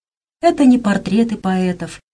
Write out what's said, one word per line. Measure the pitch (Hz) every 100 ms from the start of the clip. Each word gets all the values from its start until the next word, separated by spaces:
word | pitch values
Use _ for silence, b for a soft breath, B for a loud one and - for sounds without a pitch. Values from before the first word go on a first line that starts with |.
| _ _ _ _
Это | 339 339 262
не | 240
портреты | 208 190 185 208 233 208
поэтов, | 190 185 185 175 165 - _